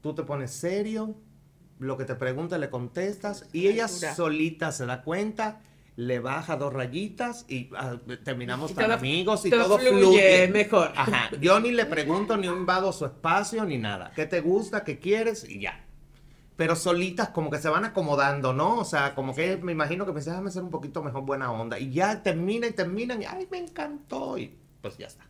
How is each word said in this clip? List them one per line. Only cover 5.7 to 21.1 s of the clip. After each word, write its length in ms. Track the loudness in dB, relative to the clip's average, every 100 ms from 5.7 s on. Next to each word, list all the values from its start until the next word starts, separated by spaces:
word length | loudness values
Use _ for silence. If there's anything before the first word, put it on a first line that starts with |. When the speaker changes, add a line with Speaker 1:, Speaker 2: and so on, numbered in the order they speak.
| -20 -20 -8
Speaker 1:
le 240 | -2 -2
baja 360 | -2 -6 -4 -4
dos 160 | -2
rayitas 760 | -4 -4 -6 -8 -6 -8 -8 -10
y, 220 | -10 -8
ah, 220 | -8 -8 -8 -10 -10
terminamos 480 | -8 -6 -6 -6 -6
Speaker 2:
Y 20 |
Speaker 1:
tan 100 | 0 0
Speaker 2:
todo, 20 |
Speaker 1:
amigos 520 | 0 0 0 2 0 4
y 40 |
Speaker 2:
todo 140 | 4
Speaker 1:
todo 140 | 6 6
Speaker 2:
fluye 420 | 6 8 10 12
Speaker 1:
fluye. 280 | 10 10 8
Speaker 2:
mejor. 440 | 4 4 4 4
Speaker 1:
Ajá, 360 | 2 2 2 0 2
yo 180 | 6 6
ni 140 | 6
le 140 | 2 0
pregunto 500 | 0 0 0 2 0
ni 100 | 0
invado 460 | -2 0 2 0
su 140 | -2 -8
espacio 580 | -4 0 2 0 -4
ni 140 | -2 -2
nada. 340 | -4 -6 -8
¿Qué 120 | -6 -2
te 140 | 0
gusta? 440 | 2 2 2 -4
¿Qué 140 | -4 -6
quieres? 500 | 0 2 2 -4 -10
Y 120 | -10
ya. 260 | -10 -10 -20 -20 -20 -20 -20 -20 -20 -4
Pero 200 | 0 0
solitas 540 | 2 2 0 -2 -4
como 200 | -2 -2
que 80 | -2
se 120 | 0
van 160 | 0 0
acomodando, 680 | -2 0 2 2 2 0
¿no? 260 | 2 2 0
O 40 |
sea, 300 | 0 0 0
como 200 | -2 -6
que 220 | -2 -2 -2
me 160 | -4
imagino 320 | -2 -2 -2
que 80 | -4
me 80 | -4
dicen, 140 | -6
"Déjame 160 | -6 -6
ser 120 | -6
un 60 | -6
poquito 320 | -8 -8 -8
mejor 200 | -6